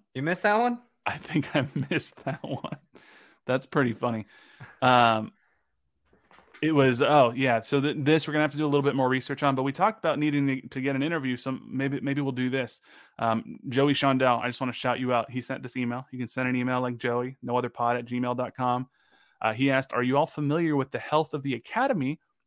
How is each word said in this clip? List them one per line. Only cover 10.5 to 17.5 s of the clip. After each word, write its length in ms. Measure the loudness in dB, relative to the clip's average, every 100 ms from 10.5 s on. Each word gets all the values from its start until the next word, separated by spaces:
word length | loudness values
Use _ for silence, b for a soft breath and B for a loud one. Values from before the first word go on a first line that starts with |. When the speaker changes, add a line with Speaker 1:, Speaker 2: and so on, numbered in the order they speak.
| -2 -6
Speaker 2:
to 140 | -6
get 140 | -4 -2
an 60 |
interview. 340 | -2 -2 -4 -4
So 200 | -6 -8 -8
maybe, 340 | -4 -4 -4
maybe 200 | -4 -4
we'll 120 | -4
do 180 | -2 -2
this. 300 | -2 -4 -8 b b b b
Um, 420 | 0 0 -4 -12 -4
Joey 240 | 2 2
Shondell, 460 | 4 4 4 4 2
I 80 | 0
just 120 | -4
wanna 120 | -6
shout 260 | -4 -2 -2
you 120 | 0
out. 180 | 0 -2
He 100 | -6
sent 220 | -8 -10
this 120 | -8 -6
email. 280 | -4 -6 -8
You 80 | -10
can 80 | -8
send 200 | -4 -2
an 60 | 0
email 260 | 0 0
like 160 | -2 -2
Joey, 400 | -2 -2 -4 -8
no 160 | -4